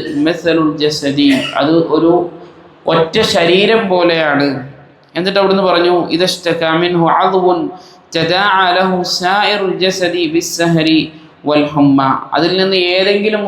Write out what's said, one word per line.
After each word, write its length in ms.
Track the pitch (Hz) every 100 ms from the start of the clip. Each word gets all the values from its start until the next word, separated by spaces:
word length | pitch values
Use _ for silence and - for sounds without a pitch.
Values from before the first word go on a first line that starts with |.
| - 143 156
مثل 280 | 170 170 165
الجسد، 580 | 156 147 147 151 143 139 143 131 - -
അത് 140 | 143 165 - 151
ഒരു 160 | 160 175 - - - - - - -
ഒറ്റ 240 | 165 160 214 214 190
ശരീരം 460 | 170 185 208 226 196
പോലെയാണ്." 580 | 180 170 165 156 139 143 131 - - - - _ 165
എന്നിട്ട് 240 | 190 196
അവിടുന്ന് 240 | 190 196
പറഞ്ഞു, 320 | 185 175 175 180 -
"إذا 120 | 165 180
اشتكى 400 | 180 170 165 165 160
منه 180 | 175 175 165 165
عضو 280 | 190 190 180 175 147 - - - - 165
تداعى 520 | 160 180 202 190 185 180
له 140 | 190 180 175 -
سائر 400 | 180 202 196 208 190
الجسد 460 | 170 185 185 175 175 165
بالسهر 540 | 165 170 - 170 165 160 160 156 - - - 143
والحمى." 640 | 147 143 147 143 139 135 131 - -
അതിൽ 160 | 170 185
നിന്ന് 140 | 190 190
ഏതെങ്കിലും 680 | 175 185 190 202 208 214